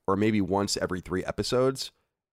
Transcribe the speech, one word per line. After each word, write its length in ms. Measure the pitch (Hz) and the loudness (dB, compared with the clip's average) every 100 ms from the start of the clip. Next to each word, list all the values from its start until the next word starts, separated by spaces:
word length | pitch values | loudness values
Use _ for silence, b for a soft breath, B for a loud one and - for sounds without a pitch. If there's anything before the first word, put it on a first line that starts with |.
| - | -2
or 80 | 98 | 2
maybe 240 | 107 107 | 4 2
once 380 | 90 98 101 - | 2 2 0 -2
every 240 | 92 90 | -2 -4
three 240 | - 90 76 | -4 -4 -4
episodes 640 | - 104 123 131 131 - _ _ _ _ | -4 -2 2 2 0 -8 _ _ _ _